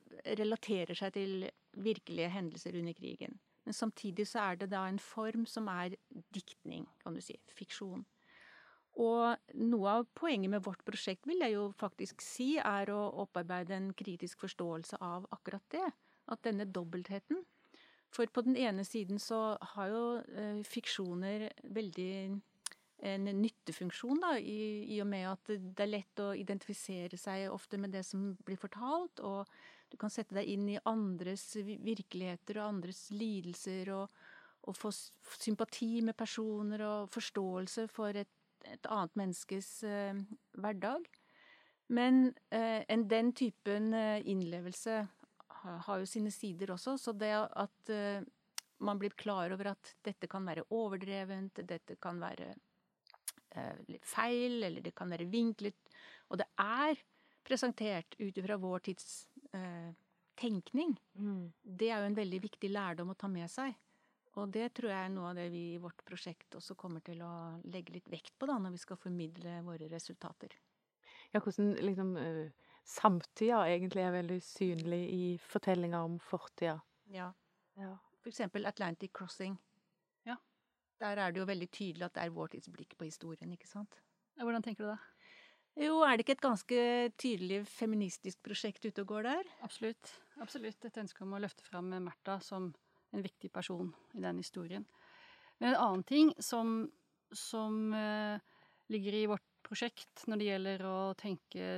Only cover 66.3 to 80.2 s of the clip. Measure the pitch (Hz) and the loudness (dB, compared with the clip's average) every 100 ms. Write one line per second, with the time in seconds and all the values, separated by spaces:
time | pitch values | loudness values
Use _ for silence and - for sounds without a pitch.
66.3 | 165 - - - 185 185 165 - 165 170 | -12 -14 -14 -12 -10 -8 -8 -8 -10 -8
67.3 | 170 165 165 170 185 170 175 - 170 - | -8 -8 -10 -8 -10 -10 -12 -10 -12 -12
68.3 | - 277 262 190 180 - 185 185 175 160 | -6 0 0 0 -4 -8 -8 -4 -2 -4
69.3 | 170 170 170 175 165 160 165 - 170 160 | -6 -8 -8 -6 -8 -8 -8 -8 -10 -10
70.3 | - - - _ _ _ _ - - - | -10 -16 -18 _ _ _ _ -20 -20 0
71.3 | 214 208 190 208 - 196 190 190 175 160 | 2 2 4 4 6 4 4 2 0 0
72.3 | 160 156 - - - - - 220 175 - | -2 -4 -10 -20 -20 -12 6 8 8 2
73.3 | - 220 233 170 175 185 196 185 180 170 | 2 6 8 6 4 2 2 2 2 0
74.3 | 180 - - 185 165 165 175 175 185 180 | -2 -2 0 2 2 2 0 0 0 0
75.3 | 175 - 202 - 180 170 170 165 170 - | -2 -2 0 4 4 4 0 0 -2 -4
76.3 | 180 - - 170 160 - _ 208 190 180 | -6 -6 -2 0 0 -6 _ -14 -10 -10
77.3 | 185 _ _ _ 196 190 190 - _ - | -12 _ _ _ -12 -12 -12 -18 _ -10
78.3 | - 196 202 202 - 185 165 196 - 185 | -4 -2 -2 -2 -2 -2 -2 -6 -8 -8
79.3 | - 190 190 _ _ _ _ _ _ | -6 -6 -6 _ _ _ _ _ _